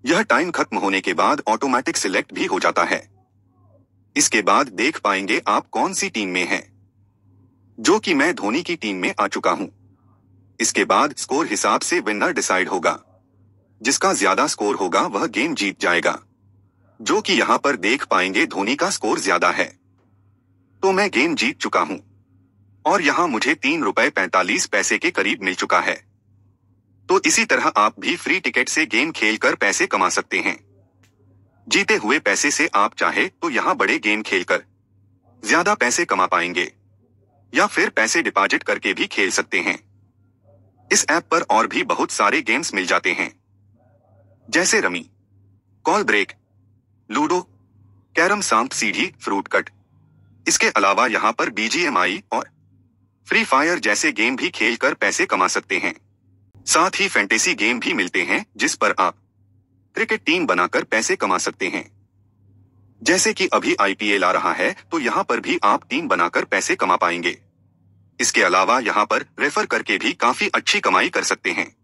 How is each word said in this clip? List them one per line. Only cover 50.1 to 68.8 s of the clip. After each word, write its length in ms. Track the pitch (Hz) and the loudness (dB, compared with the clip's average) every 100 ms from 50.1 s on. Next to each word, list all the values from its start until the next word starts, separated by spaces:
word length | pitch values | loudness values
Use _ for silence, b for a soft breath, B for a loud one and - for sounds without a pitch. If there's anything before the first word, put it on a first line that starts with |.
| _ _ _ - | _ _ _ -2
इसके 220 | - 226 | 0 2
अलावा 380 | - 196 110 123 | 4 4 4 2
यहाँ 260 | 101 107 | 2 0
पर 180 | 117 - | 0 -4
बीजीएमआई 720 | 107 110 160 170 101 90 139 _ | -2 -4 0 0 2 0 -2 _
और 160 | 117 - _ _ _ _ _ _ _ - | -6 -6 _ _ _ _ _ _ _ -2
फ्री 180 | 214 | 0
फायर 340 | 220 - 160 349 | 2 2 2 0
जैसे 340 | 110 104 - | 0 0 0
गेम 240 | - 117 127 | 0 -2 0
भी 140 | 180 | -4
खेलकर 440 | - 110 117 135 | 0 -2 0 -2
पैसे 320 | 156 101 - 190 | 0 -2 0 -2
कमा 200 | 98 92 | 0 0
सकते 320 | 95 - 92 | -2 -4 -4
हैं। 160 | 90 - _ _ _ _ _ - - | -4 -6 _ _ _ _ _ -14 0
साथ 340 | 156 180 - | 2 2 0
ही 80 | 196 | 0
फैंटेसी 460 | 117 101 - 185 | 0 0 0 0
गेम 260 | 139 107 120 | 0 0 0
भी 120 | 135 | -2
मिलते 300 | 110 90 95 | -2 -2 -2
हैं, 220 | 87 113 - 110 | 0 -2 -4 -4
जिस 180 | 151 | -4
पर 200 | - 104 92 | 0 0 2
आप 200 | 90 - _ _ _ _ _ _ _ - | 0 -2 _ _ _ _ _ _ _ -6
क्रिकेट 280 | 226 220 | -4 -2
टीम 220 | - 175 139 | 0 0 0
बनाकर 380 | 90 87 127 | 0 0 -2
पैसे 320 | - 110 110 190 | -2 -2 -2 -2
कमा 220 | 101 90 | 0 0
सकते 300 | - - 92 | -2 -6 -6
हैं। 160 | 92 - _ _ _ _ _ _ _ _ _ _ _ | -6 -10 _ _ _ _ _ _ _ _ _ _ _
जैसे 300 | - 185 220 | 0 2 2
कि 140 | 208 175 | 0 0
अभी 280 | 110 127 - | 0 0 2
आईपीएल 440 | 101 95 104 101 | 0 0 0 2
आ 60 | 90 | 2
रहा 220 | 92 87 | 2 0
है, 200 | 85 101 185 B | 0 -2 -2 B
तो 80 | 165 | -4
यहाँ 260 | 117 175 | -2 -2
पर 160 | 196 117 | -2 -4
भी 180 | - 180 | -2 0
आप 240 | 101 131 - | 2 2 0
टीम 200 | 131 151 | -6 -2
बनाकर 360 | 90 87 - | 0 2 0
पैसे 320 | - 101 - - | -2 -2 -2 -2
कमा 200 | 92 90 | 0 2
पाएंगे। 420 | 87 87 87 - _ _ _ _ _ _ _ - | 0 0 -4 -6 _ _ _ _ _ _ _ -4
इसके 220 | 120 117 | -2 2
अलावा 360 | 92 92 95 | 4 4 4
यहाँ 260 | 127 | 2